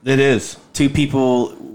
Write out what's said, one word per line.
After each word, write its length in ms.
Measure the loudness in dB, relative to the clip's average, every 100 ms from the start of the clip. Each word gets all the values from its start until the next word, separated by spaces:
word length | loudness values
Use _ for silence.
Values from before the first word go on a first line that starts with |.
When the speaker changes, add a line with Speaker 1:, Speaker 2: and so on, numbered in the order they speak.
Speaker 1:
It 140 | -2 2
is. 380 | 2 0 -2 -14 -14
Speaker 2:
two 180 | -2 0
people 640 | 0 0 0 2 2 -2 -6 -16